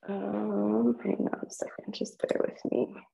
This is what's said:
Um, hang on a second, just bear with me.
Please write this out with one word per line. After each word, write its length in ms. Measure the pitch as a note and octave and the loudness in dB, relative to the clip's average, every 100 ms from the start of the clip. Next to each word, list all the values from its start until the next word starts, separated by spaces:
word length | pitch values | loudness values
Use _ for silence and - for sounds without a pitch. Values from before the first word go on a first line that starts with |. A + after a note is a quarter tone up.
| - | -6
Um, 880 | G3 G3+ G#3 G#3+ G3+ G3+ G#3+ A#3 A#3+ | -4 -2 -2 0 2 4 4 4 4
hang 260 | - - - | 0 0 0
on 140 | - - | -2 -8
a 40 | |
second, 440 | - - - - | -6 -6 -6 -12
just 240 | - - - | -6 -6 -2
bear 220 | - - | 0 2
with 280 | - - - | 2 0 0
me. 220 | - - - - | 2 0 -2 -18